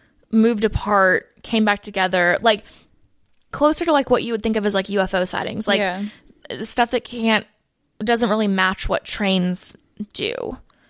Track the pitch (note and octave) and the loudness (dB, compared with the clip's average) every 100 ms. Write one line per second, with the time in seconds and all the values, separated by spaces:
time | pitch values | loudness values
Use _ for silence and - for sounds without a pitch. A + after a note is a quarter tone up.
0 | _ _ _ A3 A3+ A3 G#3+ - G#3 G3+ | _ _ _ 2 4 2 0 -2 0 4
1 | F#3+ F3 - _ - A3+ G#3+ G3+ - G3+ | 4 2 -2 _ -4 0 2 0 -4 -2
2 | F#3 F#3 F3 F3 A3+ G#3+ - - _ _ | 0 2 2 2 2 0 -2 -20 _ _
3 | _ _ _ _ _ - D4 D#4 E4+ C#4+ | _ _ _ _ _ 0 0 2 2 2
4 | C4+ B3 A#3 A3+ A3 A3 G#3 G3 F#3+ G3+ | 2 0 0 -4 -2 -2 0 -2 -2 -2
5 | F#3 F#3+ F3+ G3 - - G#3+ G3 G3 F3+ | 0 0 -2 -4 -6 -6 -2 0 0 -4
6 | G#3 - _ _ - - A3 - A#3 A#3+ | -8 -12 _ _ -10 -6 -2 2 2 0
7 | - A#3+ A3+ G#3+ - _ _ _ _ _ | -4 -2 0 0 -2 _ _ _ _ _
8 | G#3+ A#3 A3+ A3 G#3 F#3+ F#3 F#3+ - F#3+ | 0 2 2 2 0 2 0 0 -2 -4
9 | - - G3+ F#3+ F3+ F3+ - - _ _ | -4 -4 0 0 0 -4 -8 -12 _ _
10 | G#3 - G2 - - - - _ _ | -12 -6 -6 -4 -8 -10 -16 _ _